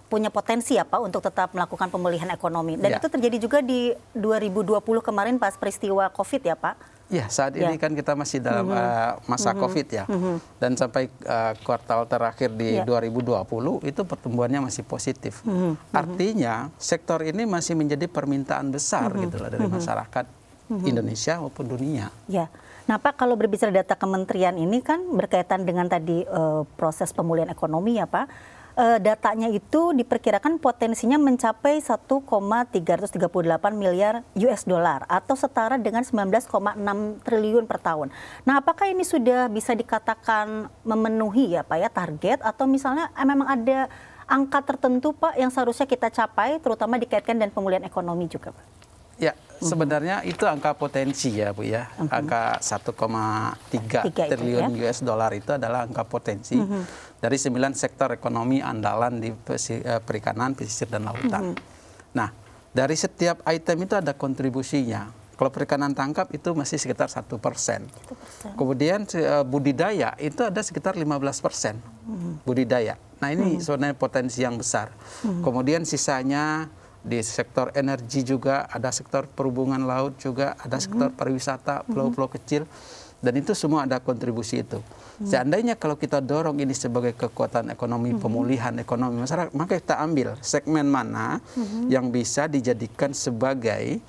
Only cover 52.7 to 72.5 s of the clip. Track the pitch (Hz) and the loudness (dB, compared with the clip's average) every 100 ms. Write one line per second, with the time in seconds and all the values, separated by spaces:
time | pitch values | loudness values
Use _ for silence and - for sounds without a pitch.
52.7 | 104 - - 113 113 107 107 113 - - | -4 -4 -2 -2 0 0 -2 -2 -6 -6
53.7 | 123 110 117 113 - 165 123 120 120 254 | -6 0 0 0 0 0 0 0 2 0
54.7 | 117 117 120 123 110 113 104 - 143 117 | 0 -2 -2 -2 0 0 -2 -2 -2 -2
55.7 | 123 117 - 113 120 - 104 - 233 196 | -2 -2 -4 -4 -4 -4 -6 0 2 2
56.7 | 196 180 - - - 117 135 139 123 135 | 0 -6 -12 -18 -4 0 0 0 0 0
57.7 | 127 135 - 135 117 120 117 120 135 135 | 0 -4 0 -2 -2 -4 -2 0 0 0
58.7 | 113 101 107 120 120 113 110 - 127 - | -2 0 0 0 -2 -6 -6 -6 -4 -4
59.7 | 113 123 117 - 110 110 107 131 131 113 | -4 -2 -2 -2 -4 -2 -2 -2 -4 -6
60.7 | - - 113 113 117 247 208 185 180 - | -6 -4 -4 -4 -4 -2 -2 -2 -6 -12
61.7 | - - - - 127 107 - - - - | -20 -20 -20 -8 -4 -4 -6 -20 -20 -4
62.7 | 123 139 156 190 - 170 165 - 165 165 | 0 2 0 -2 0 0 2 0 0 0
63.7 | 165 190 208 151 139 139 131 131 131 131 | 0 0 0 0 -2 -4 -2 -2 -2 -2
64.7 | 147 120 101 104 - - - 135 - 156 | 0 0 -4 -8 -14 -16 -2 -2 -2 -2
65.7 | 143 143 139 139 151 185 151 175 165 143 | 0 0 -2 -2 -2 -4 -4 -4 -2 -2
66.7 | 151 127 120 131 123 - 120 123 - - | -2 -2 -2 -2 -4 -8 -6 -4 -2 -4
67.7 | 104 107 - - 247 - - 208 110 131 | -4 -8 -16 -18 -18 -18 -16 -10 -2 -2
68.7 | 131 151 202 202 175 143 147 131 143 139 | 2 2 0 -2 -2 2 2 2 2 2
69.7 | 131 185 196 113 - 147 - 233 202 208 | 2 0 0 -2 -2 -4 -2 -2 -2 -4
70.7 | 160 190 190 151 143 139 - - - 113 | -4 -4 -2 -2 0 -2 -2 -4 -2 -4
71.7 | 113 - - 226 196 170 151 127 | -4 -12 -16 -10 -8 -8 -6 -2